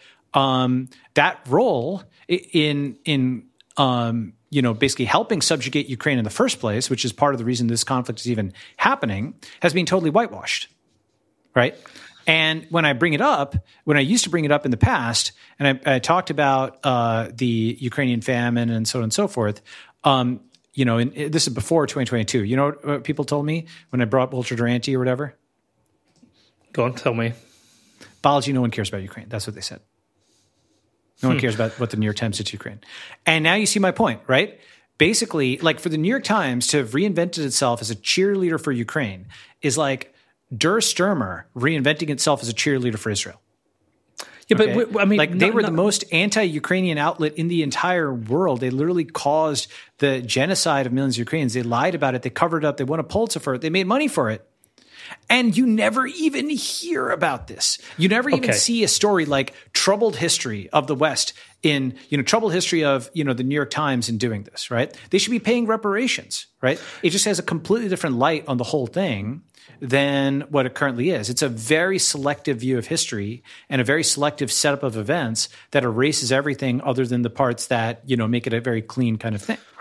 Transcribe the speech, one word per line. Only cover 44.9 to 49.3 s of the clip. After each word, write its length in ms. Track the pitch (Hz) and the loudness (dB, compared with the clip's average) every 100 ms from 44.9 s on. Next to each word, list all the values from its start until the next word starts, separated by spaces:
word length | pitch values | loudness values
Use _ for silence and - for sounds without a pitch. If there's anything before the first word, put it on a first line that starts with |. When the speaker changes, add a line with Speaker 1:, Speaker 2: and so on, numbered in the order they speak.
| 202 | 2
Speaker 2:
I 60 | 202 | 2
mean, 120 | 208 | 4
Speaker 1:
Like, 200 | 156 180 | 2 2
they 120 | 180 | 2
Speaker 2:
no, 60 | 226 | 2
Speaker 1:
were 60 | |
Speaker 2:
no. 60 | 202 | 0
Speaker 1:
the 60 | |
most 320 | 165 202 202 - | 2 2 0 0
anti-Ukrainian 840 | 165 208 220 190 151 - 185 185 151 | 0 0 2 0 -2 -2 0 0 0
outlet 380 | 151 - 151 151 | 0 0 -2 -2
in 140 | 170 | -2
the 140 | 170 | 0
entire 500 | 147 - 180 180 151 | 0 0 0 0 0
world. 480 | 123 110 143 185 123 | -2 -2 0 2 0
They 80 | 127 | -2
literally 340 | 131 160 175 | -2 0 0
caused 640 | 147 - 143 | -2 -4 0